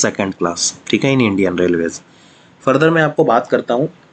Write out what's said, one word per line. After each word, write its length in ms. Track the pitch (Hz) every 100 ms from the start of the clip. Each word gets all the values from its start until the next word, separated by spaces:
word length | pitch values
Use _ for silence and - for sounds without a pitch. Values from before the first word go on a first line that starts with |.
second 300 | 110 - 98 90
class, 300 | 87 85 - - -
ठीक 160 | 104
है, 120 | 139 135
in 60 |
Indian 380 | 113 98 92 90
Railways। 400 | 90 85 82 - - - - _ _ _ -
Further 220 | 135 160
मैं 120 | 165
आपको 220 | 151 147
बात 220 | 139 120 -
करता 280 | 120 -
हूँ, 140 | 120 160 - _